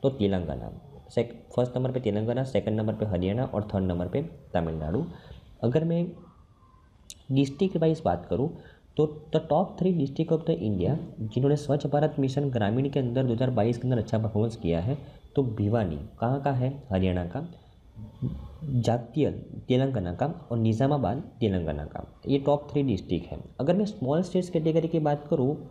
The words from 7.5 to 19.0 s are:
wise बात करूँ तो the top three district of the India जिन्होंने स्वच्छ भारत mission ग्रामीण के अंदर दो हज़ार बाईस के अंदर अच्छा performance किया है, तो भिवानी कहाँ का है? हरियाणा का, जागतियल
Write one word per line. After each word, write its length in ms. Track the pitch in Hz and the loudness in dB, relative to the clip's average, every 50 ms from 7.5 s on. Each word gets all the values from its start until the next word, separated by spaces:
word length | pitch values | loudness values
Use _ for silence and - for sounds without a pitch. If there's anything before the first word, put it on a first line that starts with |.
| - - 202 190 190 | 2 0 0 0 2
wise 260 | 170 160 160 160 156 - | 2 2 2 2 2 2
बात 220 | 98 87 87 - | 0 0 0 -2
करूँ 240 | - 87 90 131 170 - - - - - - _ _ - | -2 -2 0 0 -2 -4 -8 -16 -20 -20 -20 _ _ 0
तो 100 | - 151 156 151 - - - - | 0 0 0 0 -6 -16 -2 -2
the 60 | 160 156 | -2 0
top 240 | - 147 156 190 - - | 2 2 2 2 0 -2
three 200 | - 170 185 185 | 0 0 2 2
district 380 | 170 135 135 - - 160 170 165 | 2 0 -2 0 -2 0 2 2
of 140 | 156 160 | 0 2
the 100 | - 165 165 | 0 -2 0
India 360 | - 107 104 92 87 95 139 165 - - - - | 0 0 0 2 2 2 2 0 -2 -8 -10 -8
जिन्होंने 360 | 113 107 - 123 127 139 147 | -8 -4 -2 2 4 4 2
स्वच्छ 300 | 143 147 - 175 151 - | 2 2 0 0 0 0
भारत 300 | 143 135 147 151 151 151 - | 0 2 2 2 2 2 0
mission 300 | 135 131 135 147 147 143 | 0 0 2 0 0 0
ग्रामीण 380 | 127 120 107 98 107 127 135 143 | 2 2 2 2 2 2 0 0
के 100 | 139 143 | 0 0
अंदर 240 | 131 123 117 131 135 | 0 0 0 0 2
दो 80 | 127 117 | 2 2
हज़ार 160 | 113 127 127 | 2 2 2
बाईस 280 | 123 110 104 113 123 123 | 2 2 2 2 2 0
के 100 | - 127 | 0 0
अंदर 100 | 127 117 | 2 2
अच्छा 200 | 107 - - 110 | 2 2 0 0
performance 380 | 110 107 - 104 107 117 110 | 0 2 2 2 2 2 0
किया 240 | - - 85 85 82 | -2 0 2 2 2
है, 160 | 85 110 139 151 - - - - - - - | 2 0 -2 -2 -6 -12 -18 -20 -20 -4 0
तो 60 | - 139 | 0 0
भिवानी 540 | 120 107 110 104 101 107 120 107 90 78 73 73 - - - | 0 0 0 0 2 4 2 2 0 -2 -4 -8 -10 -8 -4
कहाँ 200 | - 117 131 143 | 0 0 0 0
का 100 | 139 151 139 | 0 0 0
है? 200 | 123 127 131 139 139 - - | 2 0 -2 -2 -4 -6 -2
हरियाणा 340 | 98 95 95 92 92 90 87 | 0 2 2 4 2 0 -2
का, 200 | 85 - 135 156 175 - - - - - - - - - - 107 107 - - 127 123 - - - - - - - | -2 -6 -8 -8 -8 -14 -18 -20 -20 -20 -20 -20 -20 -18 -18 -18 -18 -10 -8 -6 -6 -6 -8 -12 -14 -14 -12 -8
जागतियल 680 | 147 131 123 113 117 113 123 | -2 0 2 2 4 2 2